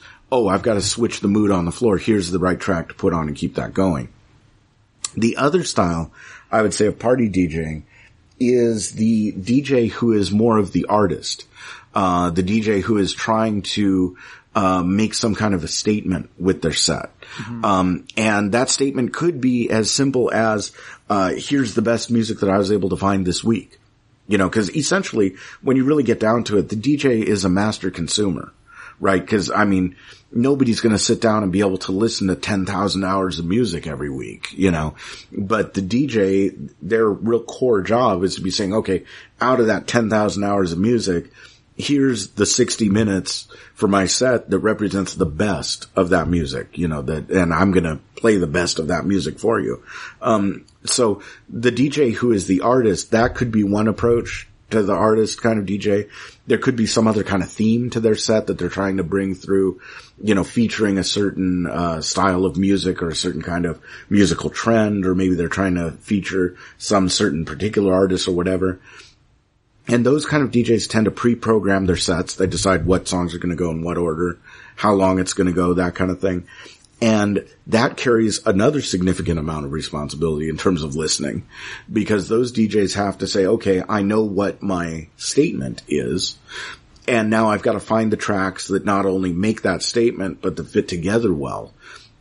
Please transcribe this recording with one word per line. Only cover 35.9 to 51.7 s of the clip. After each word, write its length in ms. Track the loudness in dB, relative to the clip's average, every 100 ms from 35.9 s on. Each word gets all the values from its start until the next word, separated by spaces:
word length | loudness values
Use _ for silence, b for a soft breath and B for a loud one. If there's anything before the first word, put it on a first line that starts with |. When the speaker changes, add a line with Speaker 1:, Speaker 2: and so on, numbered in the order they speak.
| 0 2
Speaker 1:
J, 460 | 2 2 4 0 -2 -16 -12
their 280 | -2 2 2
real 320 | 0 0 0
core 400 | -2 -2 2 2
job 420 | 2 2 2 2
is 120 | 0 -2
to 60 |
be 100 | -4
saying, 220 | -2 -2
"Okay, 320 | -2 0 -2 -4 B B -4
out 180 | 0 2
of 80 | 2
that 200 | 0 0
ten 220 | -2 0
thousand 340 | 0 0 -2
hours 280 | -2 0 0
of 60 | 0
music, 540 | 2 2 0 -4 -4 B B B B -10
here's 520 | -2 2 2 0 -4
the 180 | 0 0
sixty 440 | 2 0 0 0
minutes 580 | 2 2 0 -4 -8 -12 B B
for 140 | -4 0
my 180 | 2 2
set 460 | 2 2 0 0
that 80 | 0
represents 560 | 0 0 -2 -2 -4 -2
the 100 | -2
best 600 | 0 -2 -2 -6 -8 -6 -2
of 140 | 2
that 200 | 2 2
music, 480 | 0 -2 -6 -10 -6
you 100 | -4
know, 140 | -4
that, 300 | -4 -6 -2
and 200 | 0 2
I'm 200 | 2 2
gonna 280 | 2 0 -4 -10 -2
play 200 | 2 2
the 100 | 2
best 320 | 0 -2 -2
of 120 | -2
that 180 | -2 0
music 320 | 0 -2 -4
for 200 | -2 0
you." 220 | -2 -6 B B B B
Um, 440 | 0 2 0 -4 -12 _ -6
so 360 | 0 2 0 B B B
the 220 | -2 0